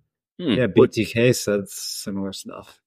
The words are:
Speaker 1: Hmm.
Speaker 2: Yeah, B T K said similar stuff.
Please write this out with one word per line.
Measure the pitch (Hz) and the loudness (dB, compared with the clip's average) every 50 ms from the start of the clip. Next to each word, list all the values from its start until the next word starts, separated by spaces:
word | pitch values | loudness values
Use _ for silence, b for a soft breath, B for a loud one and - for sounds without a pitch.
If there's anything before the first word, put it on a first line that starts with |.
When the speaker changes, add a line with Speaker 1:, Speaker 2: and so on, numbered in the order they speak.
| _ _ _ _ _ _ _ - | _ _ _ _ _ _ _ -6
Speaker 1:
Hmm. | 180 156 107 | -2 0 2
Speaker 2:
Yeah, | 107 123 | 2 2
B | 104 87 - 131 | 2 6 6 4
T | 117 - 117 107 | 6 4 0 -4
K | - - 117 117 127 120 | -2 0 2 4 4 4
said | - - - 104 104 98 95 | 2 0 -2 -2 -2 -2 -6
similar | - - - - - - - 110 98 98 98 98 95 | -10 -12 -10 -10 -10 -10 -10 -8 -6 -6 -6 -8 -8
stuff. | - - - 92 95 - - - _ _ | -12 -14 -16 -16 -16 -18 -20 -20 _ _